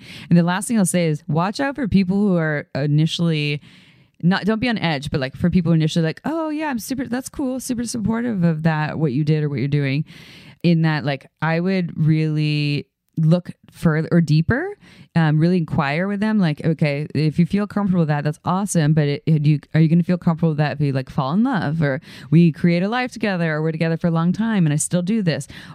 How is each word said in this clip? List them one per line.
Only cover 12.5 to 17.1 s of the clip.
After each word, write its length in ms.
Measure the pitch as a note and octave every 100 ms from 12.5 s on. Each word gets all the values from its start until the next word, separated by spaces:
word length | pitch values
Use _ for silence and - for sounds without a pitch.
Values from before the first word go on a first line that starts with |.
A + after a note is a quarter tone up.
| D3+ D3 C#3+ - _ _ -
look 320 | D#3+ F3+ - - -
further 360 | - F3 D#3 D#3+
or 100 | F3
deeper, 560 | D#3 D3+ E3 A#3+ F#4+ G#4 - - - E3
um, 240 | D#3+ D3+
really 180 | E3+ F3+
inquire 500 | D#3 - C#3 D3+ G3
with 120 | G3+
them. 180 | A3 G#3+
Like, 240 | E3+ D3
"Okay, 440 | F3 D#3+ D3+ C#3+ D3+